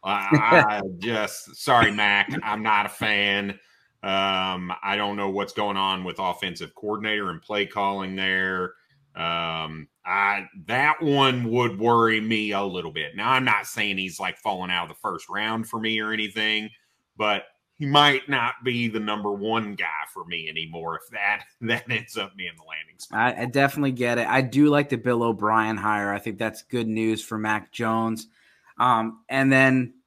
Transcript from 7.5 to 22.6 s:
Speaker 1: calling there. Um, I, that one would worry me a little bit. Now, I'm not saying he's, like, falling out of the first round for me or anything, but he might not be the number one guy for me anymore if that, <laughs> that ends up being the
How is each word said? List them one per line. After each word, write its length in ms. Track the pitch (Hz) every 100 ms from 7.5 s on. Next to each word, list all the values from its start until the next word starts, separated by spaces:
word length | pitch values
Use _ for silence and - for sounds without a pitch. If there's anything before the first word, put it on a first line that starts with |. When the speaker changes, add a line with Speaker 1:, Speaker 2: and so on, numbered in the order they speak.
| 104 101
Speaker 1:
calling 500 | 104 98 98 95 95
there. 600 | 95 92 92 92 90 - _ _ _ 85
Um, 720 | 82 85 82 82 78 78 76 _ 90
I, 420 | 95 101 101 92 98 82
that 340 | 123 147 151
one 480 | 156 139 135 127 120
would 300 | 117 120 95
worry 420 | 113 117 113 110
me 300 | 107 110 107
a 100 | 101
little 300 | 98 90 82
bit. 240 | 78 76 87
Now, 160 | 110
I'm 120 | 131
not 220 | 127 104 -
saying 320 | - 104 95
he's, 220 | 95 85
like, 180 | 95 87
falling 320 | 110 95 90
out 140 | 90
of 60 | 85
the 120 | 78
first 260 | 107 85 -
round 400 | 95 107 113 110
for 120 | 113
me 200 | 110 110
or 140 | 107
anything, 560 | 110 107 107 107 107 107 _ _ _ _ -
but 280 | 107 101 - _ _
he 120 | _ 147
might 440 | 147 147 135 -
not 260 | 135 120 -
be 240 | 120 120 117
the 120 | 110
number 320 | 107 107 101
one 440 | 101 107 110 107 98
guy 100 | 85 78 76
for 100 | 98 85
me 220 | 87 80
anymore 520 | 80 80 82 82 82
if 60 | -
that, 320 | 110 101 104 -
<laughs> 100 | _
that 300 | 113 120 -
ends 260 | 117 117 113
up 180 | 98 95
being 160 | 90
the 80 | 82